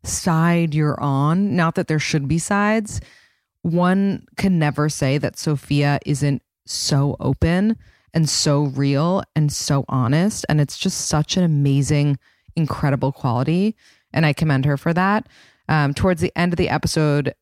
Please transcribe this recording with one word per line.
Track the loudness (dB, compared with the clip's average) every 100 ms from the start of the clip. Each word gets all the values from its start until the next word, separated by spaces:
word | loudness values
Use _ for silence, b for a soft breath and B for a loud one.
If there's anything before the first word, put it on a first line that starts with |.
side | -8 -4 0 2 2 2 0
you're | 0 0 0
on, | -2 0 0 0 0 0
not | 0 -2
that | -2
there | -2
should | -2 -2 -2
be | -4
sides, | -2 0 0 0 -4 -10 B B B B B _
one | -2 2 2 2 0 -2 -8 -2
can | 0 2
never | 2 0 -2
say | 0 0 0
that | -2 -4
Sophia | -4 -4 0 0 2 0
isn't | -2 -2 0 -2 _ _ -12
so | -8 -2 0 0 -2
open | -4 0 0 2 0 -2 b b b
and | -2 0
so | 0 0 2
real | 0 0 0 2 0 -2 -2
and | 0 0
so | -2 -2 -2 0
honest, | -2 2 2 0 -2 -2
and | 0
it's | 0 -2
just | -6 -4 -2
such | -2 0 0
an |
amazing, | 2 2 2 2 2 2 2 -2 b b b
incredible | -4 -4 0 -2 0 -2
quality, | -2 -2 0 0 0 0 -4 b b b
and | 0 0
I |
commend | 0 0 2 0
her | 0
for | -2
that. | 0 0 0 -4 b b b 0
Um, | 2 2
towards | 2 0 0
the | -2 0
end | -2
of | 0
the | 0
episode | 0 0 0 2 0 -2 -8